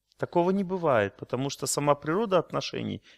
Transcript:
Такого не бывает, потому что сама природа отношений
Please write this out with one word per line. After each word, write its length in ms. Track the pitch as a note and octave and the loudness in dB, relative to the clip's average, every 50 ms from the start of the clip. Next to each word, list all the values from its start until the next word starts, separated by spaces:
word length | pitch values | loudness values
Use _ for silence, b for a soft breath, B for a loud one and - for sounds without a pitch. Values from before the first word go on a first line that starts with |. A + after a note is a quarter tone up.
| _ _ _ | _ _ _
Такого 320 | - C3 - - F3 E3+ F#3 | -8 -6 0 0 2 2 2
не 140 | F#3+ G3+ F#3+ | 2 0 -2
бывает, 540 | F3 F#3+ F#3 E3+ D3+ B2+ A2 G2+ G2 - | -2 -4 -2 2 2 4 4 4 2 -2
потому 340 | - - - C3 A#2+ C3+ C#3 | -8 -8 -6 -4 -4 -4 -4
что 160 | - - C#3+ | -6 -6 -6
сама 260 | - - D3 C#3+ D3 C#3+ | -4 -4 0 2 2 2
природа 460 | - - D3+ E3 G3+ A#3 G3+ F#3+ E3 | 0 0 -2 -2 -2 0 2 2 2
отношений 640 | D#3 - - C#3+ - - - - A2+ G#2 G2 G2+ b b b | 2 0 -4 -6 -6 -6 -6 -6 -6 -6 -6 -8 b b b